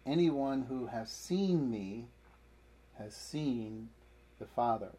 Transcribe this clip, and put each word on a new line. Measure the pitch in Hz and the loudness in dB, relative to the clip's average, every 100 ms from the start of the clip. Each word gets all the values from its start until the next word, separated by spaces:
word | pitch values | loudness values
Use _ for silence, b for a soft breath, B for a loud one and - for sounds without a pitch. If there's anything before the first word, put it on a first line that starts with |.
"Anyone | 135 160 165 139 135 135 | 0 4 4 4 2 0
who | 120 131 120 | -2 -4 -4
has | 117 110 | -6 -6
seen | - - 185 196 170 131 | -8 -2 2 4 4 2
me | 107 95 113 117 - - - - - - - - - | 0 -4 -8 -10 -16 -20 -20 -20 -20 -20 -20 -20 -14
has | 107 | -14
seen | - - 151 147 117 110 110 113 - - - - - | -12 -8 -2 0 0 -2 -8 -12 -16 -20 -20 -20 -16
the | |
Father." | 107 - 120 110 101 | -6 2 4 2 -2